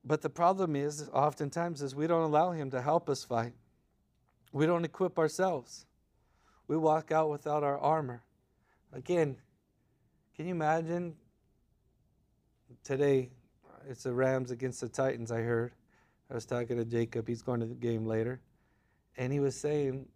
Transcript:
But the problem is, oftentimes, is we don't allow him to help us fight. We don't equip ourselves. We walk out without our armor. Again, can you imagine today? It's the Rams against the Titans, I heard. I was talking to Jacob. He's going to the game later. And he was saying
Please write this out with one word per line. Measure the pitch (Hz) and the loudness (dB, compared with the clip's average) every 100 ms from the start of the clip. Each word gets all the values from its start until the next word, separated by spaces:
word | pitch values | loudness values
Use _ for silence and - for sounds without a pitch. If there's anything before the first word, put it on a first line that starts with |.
| 123 | 0
But | 151 | -2
the | 151 | -2
problem | 139 170 190 180 143 | 2 2 4 0 0
is, | 147 147 147 | -2 -4 -2
oftentimes, | - 147 151 147 170 170 151 | 2 2 0 -6 -4 -4 -4
is | 143 | -8
we | 135 160 | -2 2
don't | 170 | 2
allow | 160 147 180 | 4 4 2
him | 165 139 | 0 -4
to | 127 | -2
help | 135 165 - | 2 0 0
us | 135 - | -4 -2
fight. | 117 117 120 _ _ _ _ _ _ _ _ _ | -2 -2 -8 _ _ _ _ _ _ _ _ _
We | 135 160 | 0 2
don't | 170 170 | 2 -2
equip | - 185 - | -2 -2 2
ourselves. | 156 156 190 156 - - - _ _ _ _ _ _ _ - | 0 2 0 0 -8 -20 -20 _ _ _ _ _ _ _ -2
We | 156 | 2
walk | 156 156 156 | 4 4 2
out | 160 156 | 2 2
without | 147 151 147 | 0 -2 0
our | 147 139 | 2 2
armor. | 143 156 135 120 _ _ _ _ _ _ _ | 2 2 0 -8 _ _ _ _ _ _ _
Again, | 135 127 180 151 123 _ _ _ _ _ _ _ _ _ | -14 0 2 2 -2 _ _ _ _ _ _ _ _ _
can | - 165 | -12 -6
you | |
imagine | 175 151 165 160 175 175 160 _ _ _ _ _ _ _ _ _ _ _ _ _ _ _ 120 - | -2 0 0 0 -4 -4 -10 _ _ _ _ _ _ _ _ _ _ _ _ _ _ _ -20 -8
today? | 135 143 135 123 - _ _ - - 139 | 0 4 4 0 -12 _ _ -20 -20 -16
It's | 123 | -8
the | 135 | -4
Rams | 123 131 131 127 | 2 2 2 -2
against | 120 127 120 | -4 -6 -6
the | 117 | -8
Titans, | - 131 120 117 | -2 0 -2 -4
I | 117 | -4
heard. | 117 117 120 _ _ _ _ _ _ | 0 0 -2 _ _ _ _ _ _
I | |
was | 123 - | -10 -4
talking | 120 117 120 | -4 -2 -2
to | 113 | 0
Jacob. | 117 117 120 110 | 0 0 -2 -4
He's | 117 | -6
going | - 123 | -2 -2
to | 113 | -4
the | |
game | 123 117 113 110 | -4 -2 -2 0
later. | 110 113 127 _ _ _ _ _ _ _ - | 0 -2 -4 _ _ _ _ _ _ _ -6
And | 127 | -2
he | 143 | 0
was | 139 131 | 0 0
saying | 147 151 139 131 131 | -2 0 0 -4 -10